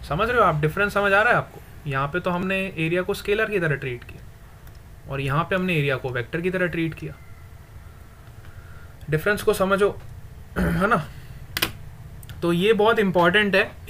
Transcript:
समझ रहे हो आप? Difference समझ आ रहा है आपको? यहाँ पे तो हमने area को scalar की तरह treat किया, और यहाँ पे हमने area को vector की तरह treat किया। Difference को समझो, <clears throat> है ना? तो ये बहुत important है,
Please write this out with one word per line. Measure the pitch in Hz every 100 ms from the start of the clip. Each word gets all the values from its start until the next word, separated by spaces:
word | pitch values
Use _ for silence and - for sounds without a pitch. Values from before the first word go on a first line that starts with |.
| -
समझ | 156 226
रहे | 247
हो |
आप? | 190 151
Difference | 151 185 202
समझ | 202 202
आ | 196
रहा | 226
है | 185
आपको? | 131 - - - 151
यहाँ | 135 143
पे | 175
तो | 180
हमने | 175 185 190 190 160
area | 160 175
को | 180
scalar | 196 - 202 214
की | 208
तरह | 165 135
treat | 135 120
किया, | - - - - - - - - - - -
और | 139
यहाँ | 139 143
पे | 170 190
हमने | 185 165
area | 143 127
को | 131
vector | 123 120 165
की | 180
तरह | 185 175
treat | 165 165
किया। | - 156 151 - - - - - - - - - - - - - - - - - - -
Difference | 156 202 208
को | -
समझो, | 202 190 196 202 - - - -
<clears throat> | - - -
है | - 165 196
ना? | 220 - - - - - - - - - - - - - -
तो | 170
ये | 175 202
बहुत | 208 208 226
important | 196 180 170 202 208 190
है, | 220 - -